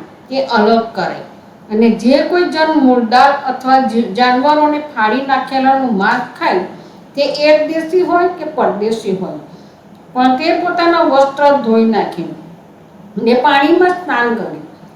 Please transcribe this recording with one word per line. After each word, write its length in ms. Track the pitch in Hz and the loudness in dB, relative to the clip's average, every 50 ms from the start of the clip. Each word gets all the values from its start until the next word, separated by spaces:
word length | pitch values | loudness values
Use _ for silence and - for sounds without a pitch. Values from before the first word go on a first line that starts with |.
| - - - - - - | -14 -20 -20 -20 -16 -8
તે 160 | 262 269 262 | -6 -4 -4
અલગ 480 | - 240 214 208 220 226 226 226 - - | -2 0 0 2 2 2 0 -2 -4 -6
કરે. 200 | 190 170 165 - - - - - - - - - - - - | -6 -6 -6 -6 -10 -14 -18 -20 -20 -20 -20 -20 -20 -12 -6
અને 200 | 214 220 233 226 | -2 2 2 2
જે 320 | 196 180 208 240 285 294 311 | 2 0 0 2 2 2 0
કોઈ 200 | - 370 349 349 | 0 0 0 0
જન 300 | - 262 311 311 320 320 | 0 0 -2 0 0 2
મુર્દાર 560 | 302 262 254 247 240 226 214 247 254 262 294 285 - - | 2 4 4 2 2 0 2 4 4 4 4 2 0 -4
અથવા 320 | 254 247 - - 262 262 269 | -6 -8 -6 0 2 2 2
જ-, 340 | 247 214 220 233 - 185 190 | 2 2 -2 -2 -2 -2 0
જાનવરોને 640 | 226 247 254 254 254 269 294 302 302 302 302 294 294 | 0 0 2 2 2 2 2 2 4 2 2 0 -2
ફાડી 480 | - - - 254 214 214 233 262 269 | -6 -8 -4 -2 -2 0 0 -2 0
નાખેલાનું 720 | 269 269 262 - - 269 269 262 262 269 269 262 240 220 190 | 0 -2 -2 -2 -2 -2 0 2 2 2 2 0 -2 -2 0
માંસ 400 | 196 220 247 254 - - - - | 0 0 0 -2 -4 -8 -10 -6
ખાય, 200 | 330 302 202 185 - - - - - - - - - - - | -4 -2 -2 -2 -4 -6 -12 -18 -20 -20 -20 -20 -20 -12 -4
તે 80 | 277 285 | -4 -2
એક 520 | - - 294 294 302 302 302 302 302 320 | -2 -2 0 2 4 4 4 2 0 -4
દેશી 280 | 330 320 320 339 370 349 | -4 -4 0 0 0 0
હોય 260 | 320 349 349 359 370 | 2 2 2 0 0
કે 160 | - - 302 | -2 -4 -10
પરદેશી 720 | 302 - 254 214 196 190 196 208 226 226 226 - 196 185 | -8 -4 -2 -2 -2 -2 -2 -2 -4 -4 -4 -4 -6 -6
હોય, 220 | 175 185 - 156 147 - - - - - - - - - - - - - - - | -4 -6 -8 -10 -14 -16 -18 -20 -20 -20 -20 -20 -20 -20 -20 -20 -20 -20 -10 -4
પણ 240 | 254 254 254 254 | 0 2 2 2
તે 240 | 254 311 339 349 349 | 0 0 0 0 0
પોતાના 380 | 349 349 - 349 339 339 339 339 | -2 -4 -2 0 2 2 2 2
વસ્ત્ર 520 | 330 302 269 269 277 277 269 294 285 285 | 2 2 4 2 2 2 2 2 2 2
ધોઈ 340 | 285 269 233 226 226 226 226 | 2 2 2 0 2 2 2
નાખે 400 | 226 220 196 - - - 180 165 - - - - - - - - - - - - - - - - - - - 226 | 2 0 0 -2 -4 -6 -10 -10 -10 -12 -16 -18 -20 -20 -20 -20 -20 -20 -20 -20 -20 -20 -20 -20 -14 -10 -4 0
ને 120 | 226 254 | 0 0
પાણીમાં 540 | 254 - 294 285 277 294 311 339 359 370 359 | 2 2 2 2 2 2 2 2 4 2 2
સ્નાન 460 | 359 - - 294 254 233 233 240 226 | 0 -2 -6 -6 -4 -2 -2 -2 -2
કરે 260 | 202 175 - 151 - - - - - - - - | -4 -6 -10 -10 -14 -16 -18 -20 -20 -20 -20 -16